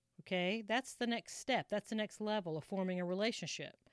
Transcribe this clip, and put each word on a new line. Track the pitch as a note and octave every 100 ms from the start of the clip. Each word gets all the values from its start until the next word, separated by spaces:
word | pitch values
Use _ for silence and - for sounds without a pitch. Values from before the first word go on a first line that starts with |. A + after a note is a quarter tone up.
| _ -
Okay, | - F#3 F3+ A3 G#3
that's | A3+ C4 -
the | A#3+
next | A#3 - -
step. | - A#3+ -
That's | G#3 -
the | A3
next | G#3+ -
level | G#3+ G#3+ F3 D#3
of |
forming | - F#3+ F#3 F3+
a | F3+
relationship. | F#3 G#3+ A3+ D#3+ - D3 - -